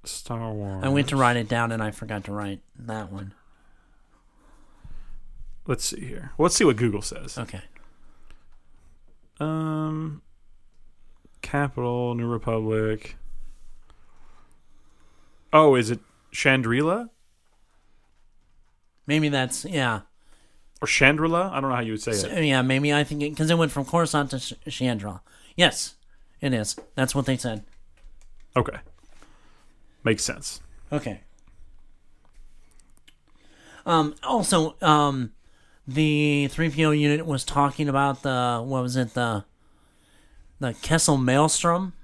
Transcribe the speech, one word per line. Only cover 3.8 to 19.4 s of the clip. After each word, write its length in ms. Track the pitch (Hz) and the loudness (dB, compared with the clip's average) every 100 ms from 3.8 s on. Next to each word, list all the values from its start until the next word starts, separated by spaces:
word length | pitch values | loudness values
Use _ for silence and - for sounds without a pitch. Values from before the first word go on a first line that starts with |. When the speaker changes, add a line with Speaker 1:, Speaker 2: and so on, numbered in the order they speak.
| _ _ _ _ _ _ - - - - - - - - - - - - - | _ _ _ _ _ _ -20 -20 -20 -20 -12 -10 -10 -12 -12 -14 -12 -12 -6
Speaker 1:
Let's 180 | 123 | -4
see 160 | - - | -4 -8
here. 320 | 127 113 127 - | -10 -12 -12 0
Let's 160 | 156 | 2
see 100 | - | 6
what 120 | 185 110 | 4 4
Google 260 | 120 98 | 0 0
says. 340 | - - 123 - | -6 -10 -12 -10
Speaker 2:
Okay. 220 | 110 92 - - - - - - - - - - - - - - - - - _ | -10 -12 -16 -20 -20 -20 -20 -20 -20 -20 -20 -20 -20 -20 -20 -20 -20 -20 -20 _
Speaker 1:
Um, 840 | 151 160 160 156 156 156 160 151 - - - - - - - - - - - - | -4 -2 -4 -4 -4 -4 -8 -10 -18 -20 -20 -20 -20 -20 -20 -20 -20 -20 -20 -16
capital, 720 | - 143 143 127 123 123 123 | -6 -2 -2 -2 -2 -2 -2
New 120 | 120 117 | -2 -2
Republic. 920 | 117 120 113 110 110 110 107 - - - - - - - - - - - - - - - - - - - _ - - - - _ | -2 -2 -2 0 0 0 -2 -8 -12 -8 -8 -8 -12 -16 -16 -20 -20 -20 -20 -20 -20 -20 -20 -20 -20 -20 _ -20 -20 -20 -20 _
Oh, 220 | 156 156 | 8 8
is 160 | 127 110 | 8 4
it 80 | 117 - _ _ | -2 -8 _ _
Chandrila? 760 | - 139 131 113 123 156 202 233 _ _ _ _ _ _ _ _ _ _ _ _ _ _ _ _ _ _ _ - | 0 4 4 2 2 2 0 -4 _ _ _ _ _ _ _ _ _ _ _ _ _ _ _ _ _ _ _ 0
Speaker 2:
Maybe 220 | 151 151 | 2 2
that's, 360 | 143 | 2